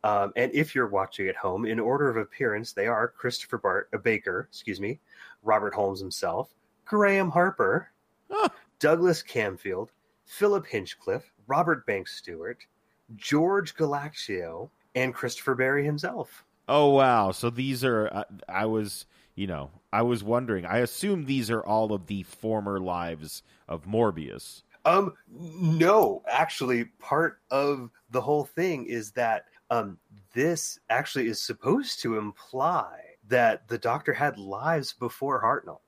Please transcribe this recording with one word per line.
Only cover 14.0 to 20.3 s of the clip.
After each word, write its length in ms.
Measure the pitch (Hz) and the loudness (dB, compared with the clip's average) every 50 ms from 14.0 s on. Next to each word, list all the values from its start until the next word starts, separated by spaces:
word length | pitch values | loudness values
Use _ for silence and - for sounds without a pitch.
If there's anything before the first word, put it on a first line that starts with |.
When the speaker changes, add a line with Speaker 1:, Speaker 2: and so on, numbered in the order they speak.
| 143 151 151 - - - 101 90 87 82 82 85 107 143 _ _ _ _ _ | -6 -8 -12 -12 -10 -6 -6 -6 -6 -8 -10 -12 -12 -14 _ _ _ _ _
Speaker 1:
and 200 | 127 131 127 120 | -2 -2 -2 -2
Christopher 400 | - - 123 - - - - 131 | -4 -6 -6 -6 -4 -2 -2 0
Barry 300 | 123 131 131 139 143 143 | 2 2 2 2 2 0
himself. 600 | 151 151 147 156 180 247 220 135 - - - - _ _ _ _ - | 0 -2 -2 -4 -6 -6 -6 -10 -10 -12 -20 -20 _ _ _ _ 0
Speaker 2:
Oh, 220 | 127 147 147 143 | 4 6 6 8
wow! 420 | 139 139 135 131 123 113 101 95 92 | 8 8 6 6 6 6 4 2 0
So 180 | - - 117 | 0 -2 -4
these 340 | 117 120 131 135 135 120 131 | -2 -2 -4 -4 -2 0 0
are, 240 | 131 120 110 107 - - | 0 2 2 0 0 -2
uh, 120 | 98 107 - 101 95 - - | -6 -8 -8 -12 -18 -14 -6
I 180 | 92 95 107 | -4 -2 0
was, 400 | 110 110 110 107 101 - - - _ _ _ _ _ _ | 0 0 0 -2 -2 -8 -12 -16 _ _ _ _ _ _
you 120 | - 98 | -8 -6
know, 240 | 95 87 73 69 69 - - _ _ - | -4 -4 -6 -8 -10 -14 -20 _ _ 0
I 100 | 104 117 | 0 2
was 200 | 120 123 110 98 | 2 0 -2 0
wondering. 420 | 104 | 0